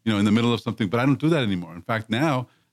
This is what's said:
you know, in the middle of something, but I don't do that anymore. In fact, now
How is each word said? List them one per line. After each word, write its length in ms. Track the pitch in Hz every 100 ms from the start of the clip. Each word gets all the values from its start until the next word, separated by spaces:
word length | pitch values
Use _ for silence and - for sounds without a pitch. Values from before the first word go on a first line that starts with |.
| 113
you 80 |
know, 60 | 104
in 60 | 107
the 60 |
middle 220 | 110 117
of 80 | 113
something, 260 | 117 110 101
but 120 | 117
I 60 | 135
don't 140 | 123
do 100 | 151
that 140 | 165
anymore. 320 | 110 92 82 87
In 60 |
fact, 280 | - 110 104
now 380 | 113 160 131 123 _ _